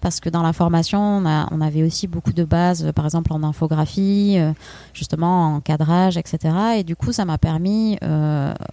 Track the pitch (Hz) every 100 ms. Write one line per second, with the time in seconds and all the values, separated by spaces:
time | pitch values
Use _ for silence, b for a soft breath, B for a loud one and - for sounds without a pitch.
0 | 180 - 170 170 165 165 170 170 170 202
1 | 208 202 170 156 - 156 156 151 160 -
2 | 185 160 - 165 156 170 180 170 156 156
3 | 151 165 165 156 151 147 156 151 156 196
4 | 196 202 202 190 156 156 B B B -
5 | - 156 170 180 160 147 - 151 160 175
6 | 190 170 - 160 160 175 226 226 165 165
7 | 240 233 180 156 165 160 185 220 220 202
8 | - 156 151 147 139 - -